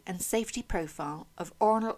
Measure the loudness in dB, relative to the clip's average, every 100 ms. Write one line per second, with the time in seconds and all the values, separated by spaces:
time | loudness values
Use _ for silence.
0 | -8 -6 0 0 0 -4 -2 -2 -2 -6
1 | -6 -8 -12 -10 -10 2 4 6 2